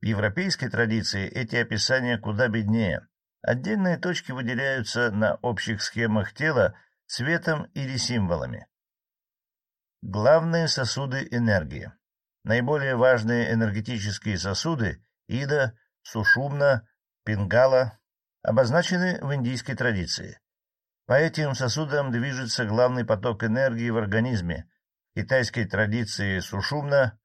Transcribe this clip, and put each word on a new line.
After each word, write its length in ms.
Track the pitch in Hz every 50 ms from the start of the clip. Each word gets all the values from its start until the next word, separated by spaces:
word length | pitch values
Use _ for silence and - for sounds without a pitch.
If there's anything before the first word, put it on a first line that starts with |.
В 60 | -
европейской 640 | 107 110 101 101 104 101 - 185 196 175 - - 123
традиции 580 | - - 120 110 110 113 104 - - 101 98 95
эти 280 | - - 127 113 -
описания 600 | 120 117 113 - 107 - - 127 131 127 123 120
куда 320 | 113 - - 110 101 127 123
беднее. 580 | 104 117 107 101 110 117 110 95 73 - - _ _ _ _ _ _ _ _
Отдельные 560 | - 120 127 131 180 220 214 190 180 170 -
точки 340 | 175 180 175 - - - 135
выделяются 800 | 127 131 117 127 117 135 139 135 131 117 - - 120 120 120
на 240 | 101 104 110 104 -
общих 460 | - - 123 117 95 - - 113 101 -
схемах 500 | - - - 117 113 107 110 98 - -
тела 420 | - 139 156 151 123 101 85 - - _ _ _ _ _
цветом 580 | _ - - 120 139 165 170 170 - 160 151 - - _
или 240 | - 139 131 135 127
символами. 680 | - - 120 113 101 90 87 80 62 62 60 - - _ _ _ _ _ _ _ _ _ _ _ _ _ _ _ _ _ _ _ _ _ _ _ _ _ _ _
Главные 680 | - 110 95 104 104 123 151 165 160 165 165 165 165 135
сосуды 600 | - - 131 110 - - 113 113 127 135 - -
энергии. 600 | - 120 120 113 104 95 80 69 65 69 - - - _ _ _ _ _ _ _ _ _ _
Наиболее 520 | - 107 120 123 131 151 151 139 135 131
важные 560 | 120 123 127 127 120 110 113 120 120 120 - 117
энергетические 880 | 113 113 107 101 104 104 - 123 113 98 104 101 - - 110 104 90
сосуды — 680 | 85 98 98 - - 160 165 143 117 92 76 - _ _ _ _ _ _
ида, 480 | - 123 139 139 147 147 135 117 - _ _ _ _ _
Сушумна, 880 | _ - - 110 104 - - 120 131 143 139 143 143 143 135 120 - _ _ _ _ _ _ _ _
Пингала 760 | - 110 101 104 95 101 117 127 135 135 127 131 117 - _ _ _ _ _ _ _ _ _ _
обозначены 760 | - 113 117 131 113 127 165 175 - 185 180 180 185 175 - -
в 120 | 139 143
индийской 400 | 139 127 117 131 123 - - 131
традиции. 640 | - 131 123 113 95 87 - - - - - - _ _ _ _ _ _ _ _ _ _ _ _ _ _
По 80 | - 120
этим 400 | 139 156 165 160 - 156 143 135
сосудам 560 | - 135 123 - 147 156 143 139 147 139 135
движется 540 | 117 120 120 139 135 127 131 113 - - 120
главный 400 | 107 104 120 123 127 127 127 117
поток 400 | - 110 101 98 123 117 101 -
энергии 460 | 113 110 123 135 135 117 113 117 120
в 80 | 113 117
организме. 720 | 110 101 98 110 113 127 127 104 87 85 85 - - _ _ _ _ _ _ _ _ _ _
В 80 | -
китайской 440 | 110 - 135 131 123 110 - 123 110
традиции 760 | 95 - 98 107 107 104 120 117 104 - - 101 101 95 92
Сушумна 800 | 87 - - 101 98 - 139 151 143 143 143 139 131 120 - _ _